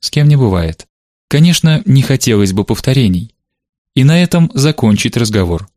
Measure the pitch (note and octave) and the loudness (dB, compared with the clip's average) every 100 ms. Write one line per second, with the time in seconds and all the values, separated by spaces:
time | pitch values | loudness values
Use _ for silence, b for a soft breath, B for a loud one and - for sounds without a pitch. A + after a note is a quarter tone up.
0 | - D3 D3 D3 A#2+ F#2 E2 E2 - _ | -6 0 2 4 2 0 -4 -8 -16 _
1 | _ _ - C#3+ E3+ E3+ E3 D#3 - C3+ | _ _ -4 2 2 2 0 0 2 0
2 | - C3 - G#2+ G2 F#2+ G2+ A2+ - C3 | 2 -2 0 0 0 -2 -4 -4 -2 0
3 | A2+ F2+ A2+ _ _ _ _ _ _ - | 0 -2 -6 _ _ _ _ _ _ 0
4 | C3+ E3 F3 E3+ E3 C3+ C#3+ D3+ A2 G#2 | 2 2 2 0 0 0 -2 0 0 0
5 | A2+ A#2+ A2+ G#2+ F2+ E2+ G2 | -2 -4 -2 -2 -2 -4 -8